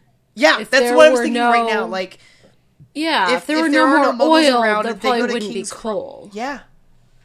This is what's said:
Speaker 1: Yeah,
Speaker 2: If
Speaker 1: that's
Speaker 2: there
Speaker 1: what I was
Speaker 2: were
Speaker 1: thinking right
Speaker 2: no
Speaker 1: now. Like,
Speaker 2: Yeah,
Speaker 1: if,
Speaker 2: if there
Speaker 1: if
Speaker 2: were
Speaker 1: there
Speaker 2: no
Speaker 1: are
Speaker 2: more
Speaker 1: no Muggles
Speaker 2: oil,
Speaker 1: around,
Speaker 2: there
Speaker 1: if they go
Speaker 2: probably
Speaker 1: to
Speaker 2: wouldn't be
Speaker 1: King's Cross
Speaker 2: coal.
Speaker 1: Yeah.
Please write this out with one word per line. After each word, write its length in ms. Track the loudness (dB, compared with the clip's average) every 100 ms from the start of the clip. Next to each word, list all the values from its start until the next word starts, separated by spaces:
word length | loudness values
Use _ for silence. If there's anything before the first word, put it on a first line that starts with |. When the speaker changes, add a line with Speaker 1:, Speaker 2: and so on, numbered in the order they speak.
| _ _ _
Speaker 1:
Yeah, 260 | 0 0 0
Speaker 2:
If 100 | 0
Speaker 1:
that's 140 | 0 2
Speaker 2:
there 100 | 6
Speaker 1:
what 120 | 6
I 20 |
was 80 | 4
Speaker 2:
were 40 |
Speaker 1:
thinking 180 | -2 0
right 240 | 0 0 0
Speaker 2:
no 140 | -4
Speaker 1:
now. 60 | -4
Like, 320 | -8 -8 -14 _ _ _ _ _ _ -16
Speaker 2:
Yeah, 380 | -8 -2 0 0
Speaker 1:
if, 60 | -2
Speaker 2:
if 80 | -2
there 100 | -2
Speaker 1:
if 40 |
Speaker 2:
were 60 | 0
Speaker 1:
there 160 | 2 2
Speaker 2:
no 60 | 2 2
Speaker 1:
are 60 |
Speaker 2:
more 0 |
Speaker 1:
no 100 | 0 2
Muggles 180 | 4 4
Speaker 2:
oil, 80 | 2
Speaker 1:
around, 220 | 0 -2
Speaker 2:
there 80 | -4
Speaker 1:
if 60 | -4
they 80 | -2
go 40 | -2
Speaker 2:
probably 80 | -2
Speaker 1:
to 40 |
Speaker 2:
wouldn't 160 | -4 -6
be 40 | -8
Speaker 1:
King's 140 | -10
Cross 100 | -10
Speaker 2:
coal. 480 | -8 -8 -8 -16 -18
Speaker 1:
Yeah. 280 | -12 -10 -10 -18 _ _ _ _ _